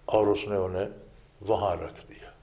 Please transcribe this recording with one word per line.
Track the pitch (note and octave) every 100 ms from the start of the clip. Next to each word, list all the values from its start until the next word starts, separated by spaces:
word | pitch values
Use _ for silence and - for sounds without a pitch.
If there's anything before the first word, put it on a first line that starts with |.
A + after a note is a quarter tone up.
| -
और | A2 G#2
उसने | G#2 G#2 G2+
उन्हें | F#2 F2+ G#2 - - - - -
वहाँ | G2 G#2 G2
रख | E2+ E2 - -
दिया। | - - -